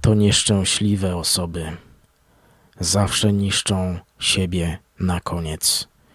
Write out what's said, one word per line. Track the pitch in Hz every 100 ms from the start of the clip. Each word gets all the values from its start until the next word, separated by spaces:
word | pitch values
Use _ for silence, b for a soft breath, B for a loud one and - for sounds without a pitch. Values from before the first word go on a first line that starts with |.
To | 110
nieszczęśliwe | 107 104 - - 101 92 - 107 101 95 87
osoby | 80 - 85 82 80 82 - - _ _ _ b b b b b
zawsze | 85 98 98 - 107
niszczą | 101 98 - - 95 92 85 - -
siebie | - 101 90 90 85 82 _ -
na | 92 87
koniec, | - 87 80 78 - - - b b